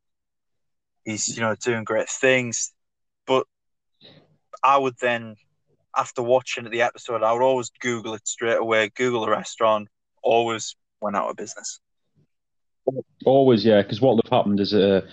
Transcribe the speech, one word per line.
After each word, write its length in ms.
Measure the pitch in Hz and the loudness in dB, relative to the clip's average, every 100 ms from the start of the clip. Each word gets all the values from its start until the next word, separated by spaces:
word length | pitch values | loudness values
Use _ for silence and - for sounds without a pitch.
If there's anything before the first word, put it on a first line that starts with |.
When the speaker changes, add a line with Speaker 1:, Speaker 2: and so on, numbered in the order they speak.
| _ _ _ _ _ _ _ _ _ _ | _ _ _ _ _ _ _ _ _ _
Speaker 1:
he's, 320 | 113 104 - 117 | -10 -6 -6 -4
you 60 | |
know, 120 | 113 104 | -4 -4
doing 280 | 123 117 | -4 -4
great 240 | 110 110 - | -2 -4 -4
things. 640 | - 131 127 120 - - _ _ _ _ _ - | 0 2 2 0 -6 -8 _ _ _ _ _ -2
But 200 | 131 - _ _ _ _ _ - - _ _ _ - | -2 -2 _ _ _ _ _ -20 -20 _ _ _ -2
I 160 | 131 139 | 2 2
would 160 | 131 123 | 0 -2
then, 360 | 123 117 113 107 _ _ _ _ _ | -4 -4 -6 -18 _ _ _ _ _
after 280 | 135 127 - | -6 -4 -4
watching 480 | 120 127 - - 117 | 2 0 0 -10 -6
the 100 | 113 | -2
episode, 420 | 117 - - 117 | -2 -4 -8 -2
I 120 | 110 | 0
would 80 | 120 | 2
always 280 | 131 127 117 - | 2 0 -4 -8
Google 340 | 123 117 110 | -6 -6 -6
it 120 | 110 - | -10 -10
straight 300 | - 117 110 | -6 -2 -2
away, 340 | 113 110 104 - | 0 0 0 -2
Google 240 | 127 117 | -2 0
the 80 | 110 | -2
restaurant, 580 | 104 95 - 113 107 107 _ _ _ | -2 -4 -2 2 2 -2 _ _ _
always 520 | 123 113 117 110 - - _ - | 0 2 2 -4 -8 -16 _ -10
went 140 | 208 101 | -6 -4
out 120 | 55 | -4
of 80 | - | -8
business. 440 | 208 - - - _ _ _ _ _ _ _ _ _ _ - 135 - - 123 | -12 -14 -16 -16 _ _ _ _ _ _ _ _ _ _ -8 -8 -10 -4 2
Speaker 2:
Always, 380 | 135 131 113 110 | 4 6 4 4
yeah, 160 | 104 | 4
'cause 180 | 98 107 | 2 0
what'll 220 | 131 113 | 2 2
have 80 | - | 2
happened 280 | 123 101 101 | 2 2 0
is, 120 | 92 | 0
uh, 300 | 104 98 95 - | 2 4 2 -2